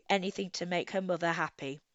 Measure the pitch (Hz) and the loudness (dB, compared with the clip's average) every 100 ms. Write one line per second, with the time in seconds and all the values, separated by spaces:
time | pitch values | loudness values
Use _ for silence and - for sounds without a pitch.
0 | - 196 190 - 190 - 175 180 - 196 | 2 2 2 -2 -4 -4 0 0 0 0
1 | 185 175 170 165 156 - 139 143 - | 0 2 2 2 0 -2 -8 -8 -12